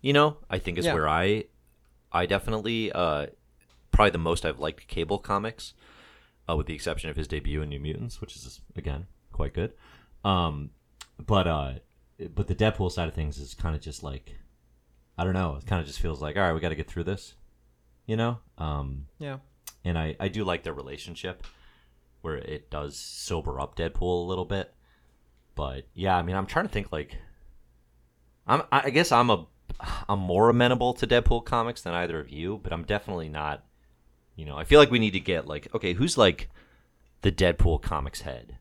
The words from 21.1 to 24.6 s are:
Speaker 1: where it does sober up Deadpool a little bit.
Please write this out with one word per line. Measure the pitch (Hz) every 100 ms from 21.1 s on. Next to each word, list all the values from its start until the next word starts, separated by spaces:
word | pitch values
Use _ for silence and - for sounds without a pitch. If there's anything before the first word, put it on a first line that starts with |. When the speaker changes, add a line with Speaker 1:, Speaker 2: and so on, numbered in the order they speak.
| 82 92 90 - - - _ _ _ _ _
Speaker 1:
where | 82 73
it | - 76 _
does | 76 73 71
sober | - - - 85 73 65
up | 73 -
Deadpool | 82 - 87 87 87
a |
little | 92 90
bit. | 98